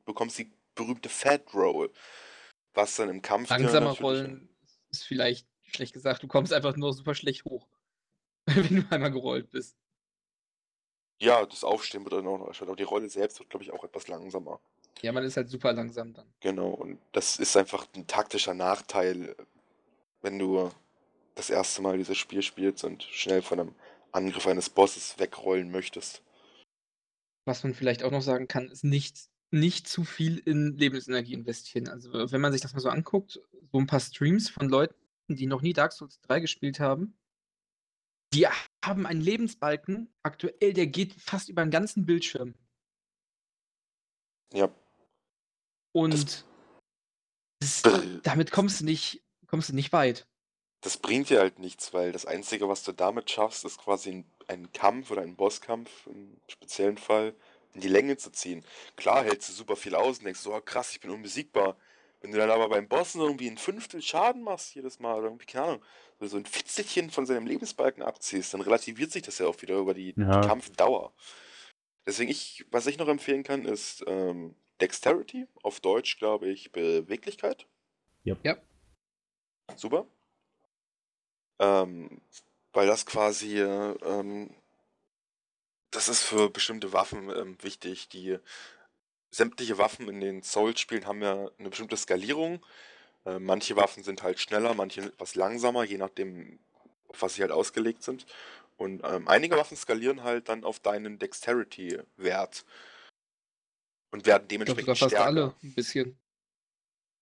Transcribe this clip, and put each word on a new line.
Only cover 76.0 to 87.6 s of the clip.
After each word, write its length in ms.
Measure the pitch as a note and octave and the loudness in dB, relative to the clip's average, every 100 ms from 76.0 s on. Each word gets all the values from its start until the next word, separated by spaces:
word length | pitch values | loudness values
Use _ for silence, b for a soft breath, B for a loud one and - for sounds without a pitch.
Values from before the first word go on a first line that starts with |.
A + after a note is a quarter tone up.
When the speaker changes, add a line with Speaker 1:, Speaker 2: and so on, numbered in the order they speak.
| - - | 2 -2
Speaker 1:
glaub 240 | G#2+ G#2+ | 0 0
ich, 280 | F#2 G2 - | -2 -6 -8
Beweglichkeit. 920 | F2 E2 E2 D#2+ A#2 - - G#3 C4+ - _ _ _ _ _ | -2 2 2 0 -6 -8 -6 -4 -6 -12 _ _ _ _ _
Speaker 3:
Yep. 140 | - F#2+ | -6 -4
Speaker 2:
Ja. 120 | D3 E3 _ _ _ _ _ _ _ _ _ _ - - | -2 -4 _ _ _ _ _ _ _ _ _ _ -20 -12
Speaker 1:
Super. 300 | A2 D3 - _ _ _ _ _ _ _ _ _ _ _ _ _ _ - | -2 -2 -2 _ _ _ _ _ _ _ _ _ _ _ _ _ _ 2
Ähm, 600 | G2 G2 F#2 F2 D#2 - _ - _ _ _ | 4 6 2 -4 -14 -18 _ -20 _ _ _
weil 140 | - G2 | 4 6
das 200 | G#2+ - | 4 0
quasi, 520 | A2+ G#2+ G#2 G#2+ G#2 | 2 2 2 -2 0
äh, 340 | G2+ G2 G#2 - | 2 0 -4 -4
ähm, 500 | - G2+ G2+ G#2 G#2 - _ _ _ _ _ _ _ _ _ _ _ _ - | -4 -4 -4 -8 -10 -16 _ _ _ _ _ _ _ _ _ _ _ _ -12
das 180 | - - | -4 0
ist 140 | A2+ | 0
für 280 | - G#2+ G#2 | 2 4 4
bestimmte 420 | - - A2 G2+ | 2 -4 -4 -2
Waffen, 380 | F#2 G2 A2 F#2+ | 0 0 -2 -8
ähm, 260 | F2+ F#2+ F2+ | -8 -8 -10